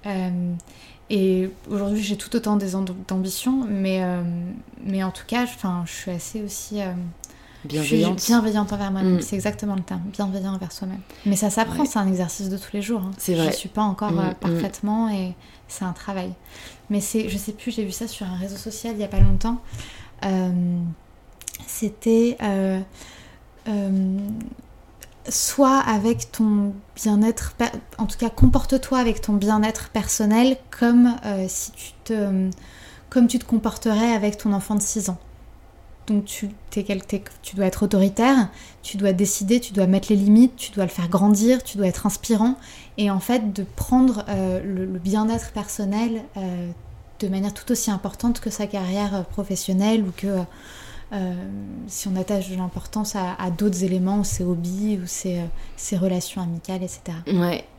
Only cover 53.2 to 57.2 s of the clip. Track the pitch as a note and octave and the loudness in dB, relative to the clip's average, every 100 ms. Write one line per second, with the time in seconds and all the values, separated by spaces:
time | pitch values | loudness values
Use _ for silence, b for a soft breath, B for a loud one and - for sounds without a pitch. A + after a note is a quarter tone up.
53.2 | F3+ F3+ F#3 E3+ G#3 F3+ F#3 F#3 F#3 G3+ | -4 -4 -4 0 0 2 0 2 2 2
54.2 | G3 - F3+ F3 E3+ F#3+ G#3 G#3 F3 - | 0 0 0 -2 -2 -2 -2 -2 -4 -6
55.2 | F#3+ F3 E3+ B B - - F#3+ F#3 F3+ | -4 -4 -4 B B -10 -4 0 0 0
56.2 | - - F3 E3+ - F#3 F3+ - - E3 | -4 -6 -6 -6 -6 -6 -6 -10 -12 -10